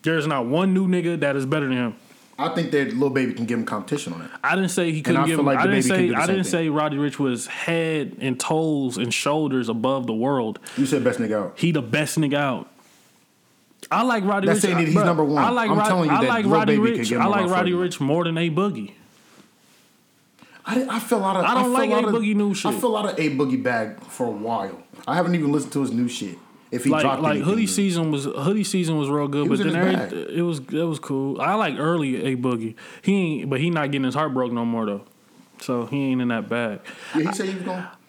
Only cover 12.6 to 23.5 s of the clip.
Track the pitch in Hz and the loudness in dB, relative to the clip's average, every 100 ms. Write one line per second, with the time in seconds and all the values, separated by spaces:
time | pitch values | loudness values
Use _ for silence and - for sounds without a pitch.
12.6 | - _ _ _ _ _ _ _ _ _ | -8 _ _ _ _ _ _ _ _ _
13.6 | _ _ - 175 254 226 190 202 190 170 | _ _ -2 0 2 0 0 2 2 2
14.6 | 190 175 160 180 175 160 147 147 208 247 | 2 2 4 4 4 4 2 4 2 2
15.6 | 220 208 214 185 160 - 247 - - - | 2 2 4 4 4 2 2 2 4 4
16.6 | - - 240 233 110 120 196 202 180 180 | 4 4 4 2 0 2 2 2 2 2
17.6 | 180 175 180 - 135 160 165 165 170 156 | 2 0 -2 -2 0 2 0 0 0 0
18.6 | 202 131 98 - - _ _ - - _ | -2 -4 -12 -16 -20 _ _ -20 -20 _
19.6 | _ _ _ _ _ _ _ _ - - | _ _ _ _ _ _ _ _ -20 -16
20.6 | - 233 262 233 - 226 190 190 175 247 | -4 -2 -2 -4 0 0 2 2 2 2
21.6 | 254 254 262 240 226 226 208 208 202 190 | 2 2 2 2 2 0 2 2 2 0
22.6 | 214 214 247 214 202 - 156 135 139 | -2 0 0 0 -2 0 -2 0 0